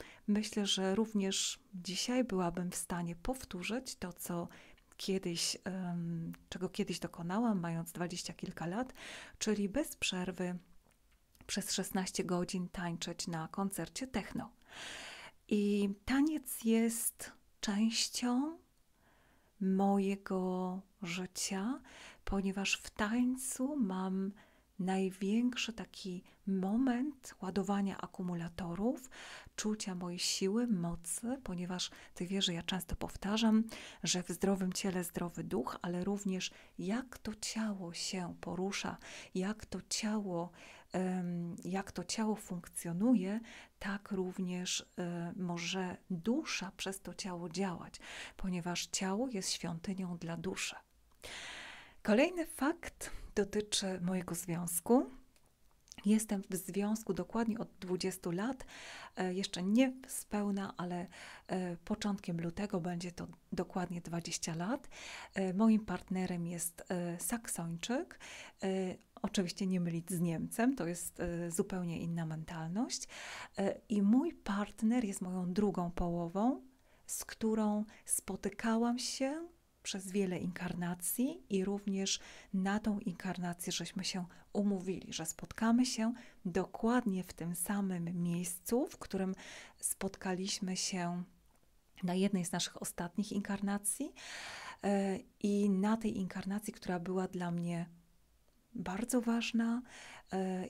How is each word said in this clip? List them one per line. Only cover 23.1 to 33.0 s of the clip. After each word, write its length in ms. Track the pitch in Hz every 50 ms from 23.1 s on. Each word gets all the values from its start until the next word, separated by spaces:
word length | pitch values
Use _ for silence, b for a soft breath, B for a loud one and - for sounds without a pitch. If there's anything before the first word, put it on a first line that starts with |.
| 226 247 247 247 262 254 - - - - 254 277 302
mam 560 | 294 233 185 185 185 185 190 185 190 196 196 B B B B B B B B _ -
największy 920 | 175 185 190 190 190 185 185 - 196 190 214 233 247 247 240 240 - -
taki 500 | 220 - 180 - - - - 190 180 180 B B B B _
moment 880 | 196 196 190 185 190 214 240 269 262 240 240 269 302 - - - - - -
ładowania 560 | - 185 175 202 185 196 202 202 196 196 190 -
akumulatorów, 1120 | - - - - 185 175 175 170 165 170 170 - 190 170 170 170 202 240 294 - - - B B B B B B B B _
czucia 380 | - - 214 214 214 - 202 185
mojej 240 | 180 180 175 175 175
siły, 480 | - - - - 196 190 202 233 247
mocy, 720 | 240 220 175 170 170 170 170 - - - - - 233 262 262 -
ponieważ 460 | - 185 175 180 175 185 180 - - B B B B B
Ty 120 | - 175
wiesz, 180 | 175 190 196 196
że 100 | 190 170
ja 80 | 165
często 340 | 170 - 190 180 - - -
powtarzam, 680 | -